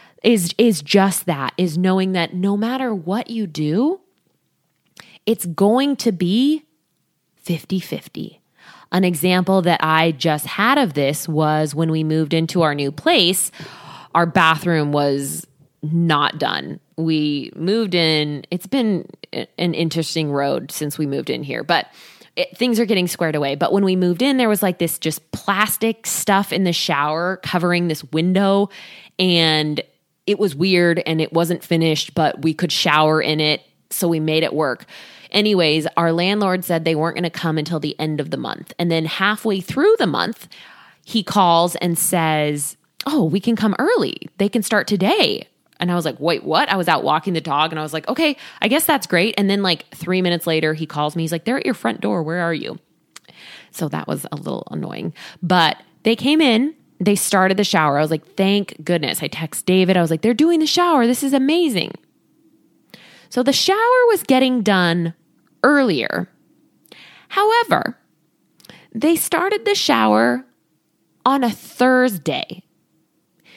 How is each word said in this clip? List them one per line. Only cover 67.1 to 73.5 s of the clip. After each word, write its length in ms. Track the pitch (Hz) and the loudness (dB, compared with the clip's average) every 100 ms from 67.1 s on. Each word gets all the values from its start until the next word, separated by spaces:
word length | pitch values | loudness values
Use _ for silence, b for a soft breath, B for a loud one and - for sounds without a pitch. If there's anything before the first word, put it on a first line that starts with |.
| B B | B B
However, 680 | 381 427 466 453 - - - _ _ _ _ _ _ B B B | 0 2 2 2 0 0 -6 _ _ _ _ _ _ B B B
they 220 | 220 302 330 | -2 2 2
started 500 | - 330 381 415 415 | 0 -2 0 -2 0
the 80 | |
shower 720 | 403 - 233 220 107 120 254 - _ _ _ _ _ _ _ 254 | 0 2 2 4 4 2 0 -6 _ _ _ _ _ _ _ 0
on 180 | 269 | 0
a 60 | 240 | 0
Thursday, 1120 | 208 - - 254 254 254 185 151 127 - 180 - _ _ _ _ _ _ _ B | -4 -12 0 2 4 2 -2 -4 -6 -8 -14 -20 _ _ _ _ _ _ _ B